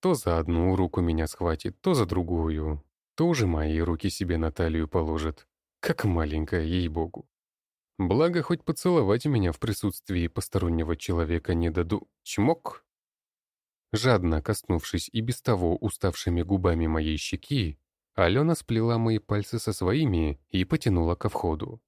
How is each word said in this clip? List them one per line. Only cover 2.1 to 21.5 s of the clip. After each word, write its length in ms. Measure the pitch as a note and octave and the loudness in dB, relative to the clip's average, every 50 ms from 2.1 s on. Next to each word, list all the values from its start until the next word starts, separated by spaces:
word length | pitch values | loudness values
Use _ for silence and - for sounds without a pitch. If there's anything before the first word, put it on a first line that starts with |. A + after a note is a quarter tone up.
| F2 F#2 F2+ E2 F2 E2 E2 D#2+ D#2+ D#2 D#2 D#2 D#2 D2 - _ _ _ _ _ _ | 0 -2 -2 0 -2 -2 0 0 -2 -2 -2 -4 -4 -6 -8 _ _ _ _ _ _
то 100 | - D#3+ | 0 0
уже 200 | E3+ E3+ C3+ A2+ | 2 2 2 2
мои 340 | F#2 E2+ D2+ D2+ D#2 D#2 D#2+ | 2 2 0 0 0 0 0
руки 300 | E2 F2 E2+ E2 - G2 | 0 0 -2 -2 -2 -4
себе 260 | - - G2 F2 F2 | -4 -2 -2 -2 0
на 160 | D#2+ D#2+ D#2+ D2+ | 0 0 -2 -2
талию 360 | - F2 E2 D#2+ D#2+ D#2+ D#2 | -2 -2 0 0 -2 -2 0
положит. 600 | - F2+ D#2+ D#2+ D#2+ D#2+ D2+ D#2+ D2+ - - _ _ _ _ _ _ _ | 0 -2 0 0 -2 -2 -4 -4 -6 -6 -14 _ _ _ _ _ _ _
Как 240 | - - E3 - - | -4 -4 -2 0 0
маленькая, 600 | G#2+ F2+ E2 D#2+ D2+ D2+ D#2 D#2 D#2 - F2+ D#2+ | 0 2 2 0 0 -2 -2 -2 -2 -2 -2 -2
ей-богу. 640 | D#2+ E2+ F2+ F2 E2 D2+ E2+ D#2+ E2+ - - - _ _ _ _ _ _ _ _ _ _ _ _ _ _ _ | 0 -2 -2 -2 -2 -2 -4 -6 -6 -6 -14 -18 _ _ _ _ _ _ _ _ _ _ _ _ _ _ _
Благо, 440 | G2 F2+ F#2+ A#2+ D#3 E3+ F3 E3+ D3+ | 0 2 4 4 4 2 2 0 0
хоть 200 | - F3 E3 - | 0 -2 -4 -2
поцеловать 600 | - D#3+ - - F3+ F3+ E3 B2 F#2+ G2+ A#2+ - | -4 -6 -2 0 2 4 4 4 4 2 2 2
меня 280 | D3+ C#3+ A#2 G2 F2+ E2 | 2 2 2 2 2 0
в 60 | - | 0
присутствии 680 | - A2+ G#2 - - G2+ F#2 - _ - G2 F2 E2+ E2 | -2 -2 -2 0 -2 -4 -4 -4 _ -4 -2 0 0 0
постороннего 680 | _ - G2 - - G2 F2+ E2+ E2+ E2 E2 D#2 E2+ | _ -6 -8 -2 -2 -2 0 0 0 0 0 -2 -4
человека 580 | D#2 - - F2+ E2+ E2+ D#2 E2+ E2 - - F2+ | -4 -2 -2 0 0 0 0 0 -2 0 0 0
не 160 | E2+ E2+ E2+ | 0 0 0
даду. 380 | D#2+ F2 F2 E2 G#2 G2 - _ _ _ _ | 0 0 -2 0 -2 -4 -6 _ _ _ _
Чмок! 600 | - - - G2+ C3 E3 E3 _ - - - _ _ _ _ _ _ _ _ _ _ _ _ _ _ _ _ _ _ _ _ _ _ - | -10 -2 0 2 2 2 0 _ -12 -12 -12 _ _ _ _ _ _ _ _ _ _ _ _ _ _ _ _ _ _ _ _ _ _ -6
Жадно 500 | A2 A2 C3 B2 G#2 F2+ E2+ D#2+ D2+ C#2+ | 0 2 4 4 4 4 2 0 0 0
коснувшись 680 | - G#2+ - - - F2+ E2+ - - - F2+ - - | -2 -4 -4 -2 -2 -2 -2 -2 -2 -4 -4 -4 -4
и 120 | - A#2 A2 | -6 -4 -4
без 180 | A#2 B2 - | -4 -4 -4
того 360 | - - A#2 F#2 F2 E2+ F2 | 0 0 0 2 2 0 0
уставшими 680 | - - A2 - - - G2 E2 - - - E2+ F2 F2 | 0 -2 -4 -4 -2 -2 -2 -2 -2 -2 -2 0 0 0
губами 440 | F2+ G2+ F#2+ F2+ F#2 E2+ E2 E2 | 2 0 2 2 2 2 2 2
моей 300 | D#2+ D#2+ D#2+ D#2 D#2 D#2 | 0 0 0 0 -2 -2
щеки, 600 | D2+ - - - - - - C#3+ C#3 G#2 D#2+ D2 _ _ _ _ _ _ _ _ | -4 -4 -6 -8 -8 -6 -4 -2 -2 -2 -2 -4 _ _ _ _ _ _ _ _
Алёна 400 | - F#2+ E2+ F#2+ B2+ D3 D#3+ E3 | 2 2 4 4 4 2 2 0
сплела 440 | - - - A#2+ A2+ A2 A#2 A#2 A#2 | -2 -2 -2 0 0 2 2 2 2
мои 200 | A#2 A2+ A2+ G#2+ | 2 2 2 0
пальцы 400 | - _ G#2+ G#2 G#2 - - A#2 | 0 _ -2 -2 -2 -4 -6 -6
со 140 | - - G2+ | -4 -4 -4
своими 680 | - - F2+ A2 D#3 D#3+ C3+ F#2+ E2+ D#2+ D2+ C#2 - _ _ | -2 0 0 2 2 2 2 2 2 2 0 -2 -4 _ _
и 140 | - F#2+ F2+ | -2 -2 0
потянула 500 | - - D#3 - A#2+ G2 F2 E2 E2 F2 | 2 0 0 0 2 2 2 2 2 0
ко 160 | - - G#2+ | 0 -2 -4
входу. 500 | - - - F2 | -4 -2 -2 -2